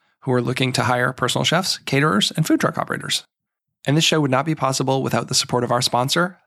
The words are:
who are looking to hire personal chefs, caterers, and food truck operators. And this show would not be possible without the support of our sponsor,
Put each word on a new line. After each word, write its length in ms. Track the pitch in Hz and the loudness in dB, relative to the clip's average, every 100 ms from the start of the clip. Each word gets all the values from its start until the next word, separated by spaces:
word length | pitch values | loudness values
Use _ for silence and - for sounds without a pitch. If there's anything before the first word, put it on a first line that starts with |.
| _ _ | _ _
who 100 | - | -2
are 100 | 123 | 0
looking 300 | 123 127 131 | 0 0 0
to 120 | 127 | 0
hire 300 | 113 127 123 | 0 2 0
personal 320 | 131 123 - 139 | -2 -2 0 0
chefs, 320 | 160 190 - - | 0 0 -4 -2
caterers, 460 | 135 151 202 - | 0 2 2 0
and 160 | - 156 | 0 2
food 120 | 311 | 2
truck 200 | - - | 0 -2
operators. 440 | - - - - - _ _ _ _ _ - | -4 -4 -4 -6 -6 _ _ _ _ _ 0
And 100 | 147 | 2
this 100 | 165 | 2
show 140 | 156 | 2
would 120 | 143 | 2
not 160 | 127 156 | 2 0
be 80 | 156 | -2
possible 480 | 131 131 135 135 | -2 0 0 0
without 240 | 131 113 - | 0 -2 -2
the 80 | 131 | -2
support 280 | - 123 | 0 -2
of 80 | 120 | 0
our 100 | 123 | 0
sponsor, 580 | 123 123 127 170 175 - | 0 0 0 0 -2 -4